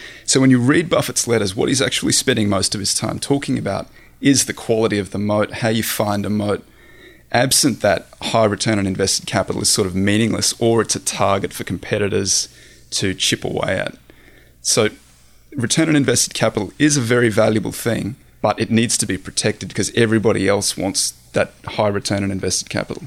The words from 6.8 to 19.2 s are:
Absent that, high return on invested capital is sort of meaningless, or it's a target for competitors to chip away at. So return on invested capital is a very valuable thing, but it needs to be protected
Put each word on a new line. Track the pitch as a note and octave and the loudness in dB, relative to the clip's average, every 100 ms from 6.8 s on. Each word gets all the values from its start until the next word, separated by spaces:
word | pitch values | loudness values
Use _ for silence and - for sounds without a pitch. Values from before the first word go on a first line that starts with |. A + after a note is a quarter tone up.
| - - - - - | -20 -20 -20 -20 -2
Absent | A#2 C3+ - D3 G#2+ | 0 2 2 2 2
that, | G#2 E2+ - - | 2 0 -4 -12
high | - A2+ G#2+ | -2 2 2
return | G2+ A2+ G#2 | 2 0 0
on | G2 | 0
invested | F#2+ G2 - - | 0 -2 -2 -2
capital | G#2 - - | -2 -2 -2
is | - | 0
sort | - F#2+ | 0 0
of | |
meaningless, | F#2 G2 G#2+ A2+ - - - | 0 0 2 2 0 -2 0
or | A#2 A2+ | 2 2
it's | G#2 - | 2 -2
a | |
target | - - G2 G2+ F2+ | -6 -2 0 0 -2
for | - | -6
competitors | - F#2 - G#2+ G2+ G2 G2 - - - - - - | -8 -8 -4 -2 0 0 0 -2 -4 -12 -20 -20 -10
to | - G2 | -4 -2
chip | - - A2+ | -2 -2 -2
away | - - F#2+ F#2+ | -2 -2 -2 -2
at. | - - - - - - - _ | -4 -10 -18 -20 -20 -20 -20 _
So | - - G#2+ - - - - - _ | -2 0 0 -2 -16 -20 -20 -20 _
return | D#4 A#2 - D#3+ | -4 0 2 4
on | D3 | 4
invested | C3 B2 - | 4 2 0
capital | - A2 A2 F#2 - | 0 0 0 -6 0
is | D3+ D3 | 2 2
a | |
very | A2+ B2 A#2+ | 2 2 4
valuable | G#2 A2 A2 G#2+ | 4 4 2 -2
thing, | - B2 G2+ G2 C3 - - | -4 -4 -2 -4 -8 -16 -4
but | G#2+ - | -2 0
it | G#2+ | 0
needs | A2+ A2+ - | 2 2 0
to | G#2+ | -2
be | |
protected | F#2 | -6